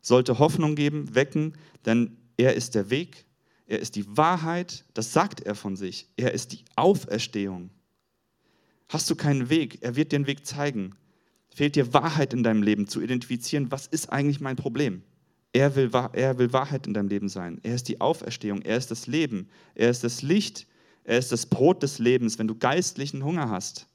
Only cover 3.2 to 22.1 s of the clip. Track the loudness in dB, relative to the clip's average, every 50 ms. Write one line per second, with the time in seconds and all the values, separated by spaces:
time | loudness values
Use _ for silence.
3.2 | _ _ _ _ _ _ _ _ _ _ -6 -6 -6 -6 -8 -8 -8 -4 2 4
4.2 | 4 4 4 0 -2 -4 -4 -4 -6 -8 -12 -18 _ _ _ -8 -8 0 2 2
5.2 | 2 2 -2 -10 -6 -6 -6 -6 -6 -8 -6 -6 -8 -8 -10 -10 -16 _ _ -2
6.2 | -2 -2 -2 -2 -6 -8 -14 -18 -18 _ _ 2 4 4 4 2 0 -4 -4 -4
7.2 | -4 -4 -4 -4 -4 -4 -6 -8 -12 -16 _ _ _ _ _ _ _ _ _ _
8.2 | _ _ _ _ _ _ _ _ _ _ _ _ _ _ -6 -4 -2 -2 -2 0
9.2 | 2 2 2 2 2 2 2 2 2 0 -6 -8 -8 -4 -2 -2 0 0 0 0
10.2 | 0 -2 -4 -6 _ -12 -6 -4 -4 -2 -2 -4 -6 -8 -10 -18 _ _ _ _
11.2 | _ _ _ _ _ _ _ 0 0 2 4 2 0 4 4 4 4 4 2 2
12.2 | 0 0 2 2 2 4 4 4 4 4 4 2 0 -2 -2 -4 -2 -2 -2 -4
13.2 | -2 -4 -8 -6 -6 -4 -2 -2 -2 -2 -4 -8 -8 -6 -6 -6 -4 -2 -2 0
14.2 | 0 0 0 0 -4 -6 -6 -6 -6 -6 -2 -2 -2 -2 -2 -6 -12 _ _ _
15.2 | _ _ _ _ _ _ _ 4 4 6 4 4 2 4 2 0 0 0 -2 0
16.2 | 0 0 2 2 2 2 2 0 0 0 -4 -6 -4 -4 -2 -2 -2 0 -2 -2
17.2 | -4 -4 -6 -6 -8 -8 -10 -8 _ -4 -4 -4 -4 -6 -4 -2 0 0 0 0
18.2 | -4 -10 -10 -6 -6 -4 -4 -4 -2 -2 -2 -2 -2 -4 -8 -10 -6 -4 -2 -2
19.2 | 0 0 -2 -6 -8 -10 _ -20 -20 _ _ 2 2 4 4 2 -2 -4 -4 -4
20.2 | 0 2 2 2 2 0 -6 -12 -20 _ _ _ _ _ _ _ _ 0 2 2
21.2 | 2 2 -2 -2 0 0 2 4 6 4 4 4 0 -4 -2 0 2 4